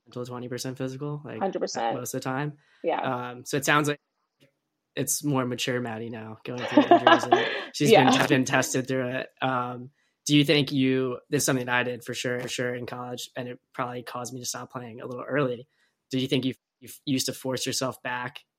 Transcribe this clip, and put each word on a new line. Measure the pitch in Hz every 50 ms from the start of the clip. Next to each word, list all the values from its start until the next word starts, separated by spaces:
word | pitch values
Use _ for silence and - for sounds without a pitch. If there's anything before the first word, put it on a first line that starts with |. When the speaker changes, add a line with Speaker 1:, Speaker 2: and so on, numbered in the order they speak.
| _
Speaker 1:
mental, | 120 - 123 123
twenty | 123 123 120 123 120
percent | 123 123 - 131 127 127
physical, | 131 131 131 131 147 147 147 147 147
like, | 117 - 110
Speaker 2:
Hundred | - 190 - -
percent. | - 202 - - - - -
Speaker 1:
most | 247 123 - -
of | 131
the | -
time. | 135 131 135 147 151 147 - _ _ _ _ -
Speaker 2:
Yeah. | 165 151 - - 135 127 123 123 123
Speaker 1:
Um, | 120 123 127
so | - -
it | 143 131
sounds | - 147 147 151 143
like | 147 - _ _ _ _ _ _ _ _ _ _ _ _ _ _ _ _ _ _ -
it's | 139 139 139 - - 147
more | 147 143 131 127
mature | 123 123 120 - 139 123 123
Maddie | 123 117 110 110 117 117
now | 120 113 110 110 113 - -
going | - 123 123
through | - - - 302 262
injuries, | - 349 - - 330 339 - -
and | 240 - 415 466 - - -
Speaker 2:
<laughs> | - - -
Speaker 1:
she's | - - -
Speaker 2:
Yeah. | 220 147 131 127 127 131
Speaker 1:
been, | 135 131
been | 147 131 127
tested | - 131 131 127 - - 131 127
through | 127 131 131 127 123
it. | 127 131 - - _ -
Um, | 135 131 131 123 123 123 123 123 127 135 _ _ _ _ _ _ -
do | - 147
you | 147 143
think | 156 156 147 135 135
you, | 147 135 131 131 131 131 131 127 123 - - -
this | 151 135
is | -
something | - 135 127 123 123
I | 123 123
did | 123 123 123 117
for | - - 120
sure, | - - 127 123 123
for | 123 120
sure | - - 123 123 123
in | 123 120
college, | - 123 123 123 123 127 123 - - -
and | 135 123 123
it | - - _ _ -
probably | - 131 120 123 127
caused | 120 - - 123 120 113
me | 131 127
to | 123
stop | - - 123 123 -
playing | - 123 123 117 110 -
a | 127
little | 127 123 123 -
early. | - 131 147 143 127 120 110 - _ _ _ _ _ _ _ _ -
Do | - 131
you | 127 127
think | 151 127 120
you, | 131 117 - _ _ _ _
you | 127 113
f-, | - - _
used | 147 131 127 -
to | - -
force | - - 131 127 120 -
yourself | 131 117 - 135 127 117 -
back, | - 127 123 123 123 123 - - - _ _